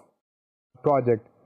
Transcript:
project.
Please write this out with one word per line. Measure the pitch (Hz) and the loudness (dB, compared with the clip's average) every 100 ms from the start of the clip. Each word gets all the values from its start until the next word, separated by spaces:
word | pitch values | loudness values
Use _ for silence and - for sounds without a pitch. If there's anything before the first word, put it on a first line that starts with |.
| _ _ _ _ _ _ _ _ | _ _ _ _ _ _ _ _
project. | 151 139 120 113 - _ | -2 0 0 -2 -4 _